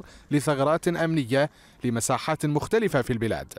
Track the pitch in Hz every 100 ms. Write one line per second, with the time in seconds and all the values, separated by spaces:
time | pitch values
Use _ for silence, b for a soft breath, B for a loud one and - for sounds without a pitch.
0 | - B B 143 156 139 139 165 180 165
1 | 165 160 117 135 147 B B B 123 117
2 | - 127 - 156 151 147 - 220 208 139
3 | 117 117 113 78 69